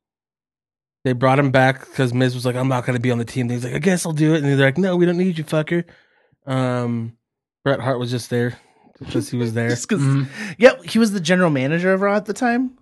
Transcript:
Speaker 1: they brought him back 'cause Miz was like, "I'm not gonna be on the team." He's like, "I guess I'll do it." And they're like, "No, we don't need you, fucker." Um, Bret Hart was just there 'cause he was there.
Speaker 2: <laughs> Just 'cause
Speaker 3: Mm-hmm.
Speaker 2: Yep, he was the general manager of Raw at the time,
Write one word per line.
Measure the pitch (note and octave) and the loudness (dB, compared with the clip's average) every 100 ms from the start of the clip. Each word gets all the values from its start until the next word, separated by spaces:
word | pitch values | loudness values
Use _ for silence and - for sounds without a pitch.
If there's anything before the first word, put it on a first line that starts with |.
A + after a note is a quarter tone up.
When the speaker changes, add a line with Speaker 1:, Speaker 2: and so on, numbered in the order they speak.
| _ _ _ _ _ _ _ _ _ _ | _ _ _ _ _ _ _ _ _ _
Speaker 1:
they | B2+ | -4
brought | B2 C3 C3+ | 2 4 4
him | C#3 | 4
back | C3 C3 C3 - | 4 4 2 -6
'cause | - B2+ | -2 0
Miz | B2 B2+ | 2 0
was | B2 B2 | 0 -4
like, | B2 | -2
"I'm | C3 | -2
not | B2 B2+ | -2 -2
gonna | B2 | -2
be | B2 | 0
on | A#2 | -2
the | |
team." | A#2 B2+ A#2+ | -2 -4 -4
He's | A#2+ | -4
like, | B2 | -6
"I | C#3 | -2
guess | F3+ F3+ E3+ | 0 0 -2
I'll | |
do | D3+ D#3 | 0 2
it." | D#3+ | 2
And | C#3+ | 2
they're | C#3 C3+ | 2 2
like, | D3 | 2
"No, | F#3+ F3+ | 0 2
we | F3 | 2
don't | F3 | 2
need | F#3 D#3+ | 0 -2
you, | |
fucker." | D3+ D#3 D3+ E3+ E3+ _ _ _ _ _ C3+ | -4 -4 -2 -4 -4 _ _ _ _ _ -6
Um, | C3 B2+ B2 A#2+ A#2 A2+ - _ _ _ _ | -2 0 -2 -2 -4 -6 -12 _ _ _ _
Bret | C#3 C3 | -2 0
Hart | B2 B2 | -2 -2
was | A#2+ | -4
just | B2 - | -6 -4
there | B2 A#2+ - _ _ _ _ D3 | -2 -2 -4 _ _ _ _ -6
'cause | - - | -6 -4
he | B2 | -4
was | A#2 | -4
there. | A2+ A#2 | -2 -2
Speaker 2:
<laughs> | |
Just | A#2+ - | -4 -2
'cause | F#3+ | 0
Speaker 3:
Mm-hmm. | C#3 C#3 C3+ - G#3+ F3+ | 2 0 -2 -8 -14 4
Speaker 2:
Yep, | B3 - | 4 4
he | E3 A3 | -2 0
was | A3+ | 2
the | G3 | 0
general | D#3+ F3+ F3 | 0 2 2
manager | C#3 C3+ E3+ F#3 | 2 0 0 0
of | F#3+ | 0
Raw | G3+ G#3 | 0 0
at | G#3 | -4
the | |
time, | G3 B3 A#3+ B3+ - | -4 -2 -2 -4 -8